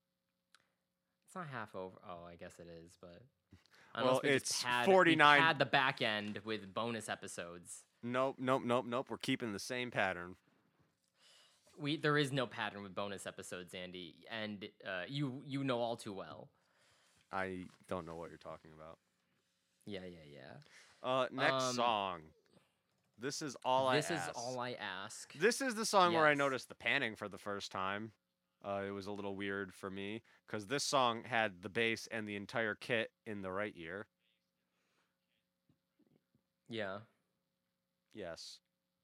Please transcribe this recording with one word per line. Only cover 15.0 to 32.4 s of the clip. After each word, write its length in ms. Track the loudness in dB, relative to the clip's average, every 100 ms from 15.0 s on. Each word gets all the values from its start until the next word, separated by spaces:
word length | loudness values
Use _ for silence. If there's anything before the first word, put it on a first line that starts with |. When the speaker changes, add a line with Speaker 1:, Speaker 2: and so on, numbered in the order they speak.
| -4
Speaker 1:
you, 340 | -4 -4 -6 -6
you 160 | -4
know 160 | 0 0
all 160 | 0 -2
too 160 | -6
well. 380 | -10 -10 -12 -16 _ _ _ _ _ _ _ _
Speaker 2:
I 360 | -4 -4 -4 -10 -16 -6
don't 180 | -6 -6
know 120 | -10
what 100 | -12
you're 100 | -12
talking 340 | -14 -14 -16 -20
about. 240 | -18 -20 _ _ _ _ _ _ _ _ -12
Speaker 1:
Yeah, 160 | -12
yeah, 140 | -10 -14 -18
yeah. 760 | -18 -18 -18 -20 -20 -20 -8 -2
Speaker 2:
Uh, 180 | 0 0
next 320 | 2 2 4 2
Speaker 1:
Um, 60 | 2
Speaker 2:
song. 440 | 2 4 0 -4 -10 -20 _ _ _ _ _ _ _ -8
This 240 | -6 -6
Is 140 | -6 -6
All 240 | 2 4 6
I 80 | 4
Speaker 1:
This 120 | 2
Is 60 | -2
Speaker 2:
Ask. 120 | -2 -4
Speaker 1:
All 240 | -6 -4
I 120 | -4
Ask. 580 | -4 -6 -6 -8 -12 -14 0
Speaker 2:
This 260 | 2 2
is 140 | -2 -2
the 100 | 4
song 280 | 6 8
where 120 | 8 6
I 60 |
Speaker 1:
Yes. 80 | 6
Speaker 2:
noticed 280 | 2 0 -6
the 80 | -6
panning 400 | 0 2 0 -4
for 140 | -8
the 80 | -8
first 340 | -6 -6 -4
time. 400 | -4 -2 -2 -6 -12 _ _ _ _
Uh, 200 | -4 -2 -2
it 40 |
was 160 | -6 -6
a 40 |
little 240 | -6 -6 -4
weird 380 | -4 -2 -4
for 160 | -8 -10
me, 320 | -8 -8 -8 -12 _ _
'cause 200 | -8 -4
this 160 | -2
song 400 | 2 4 4 2
had 380 | -2 0 0 -2
the 80 | -6
bass 380 | 0 0 0 -4
and 200 | -6 -6
the 80 |
entire 400 | -6